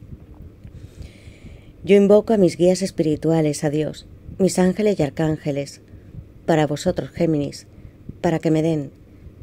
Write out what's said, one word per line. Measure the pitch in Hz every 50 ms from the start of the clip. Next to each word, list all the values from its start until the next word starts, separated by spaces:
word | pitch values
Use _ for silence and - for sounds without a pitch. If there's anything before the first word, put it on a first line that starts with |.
| - - - - - - - - - - - - - - - - - - - - - - - - - - - - - - - - - - - - -
Yo | - 196
invoco | 202 202 196 208 208 208 - 226
a | 214
mis | 190 170 -
guías | - 170 180 185 185 190
espirituales, | 190 - - 165 156 151 143 - 156 165 165 156 151 147 - -
a | 156
Dios, | 139 156 151 147 156 - - - - - - - - -
mis | 196 180 - -
ángeles | 180 185 185 - 208 214 202 -
y | 160
arcángeles, | 139 - - 160 156 156 151 - 156 143 139 143 139 - - - - - - - - - - - - - - -
para | - 170 151 151 143
vosotros, | 151 143 - 185 175 - 143 135
Géminis, | - - 170 165 160 147 143 143 139 - - - - - - - - - - - - -
para | - 175 165 156
que | - 160
me | 156 156
den | 156 165 160 151 143 135 - - - - - - - - - -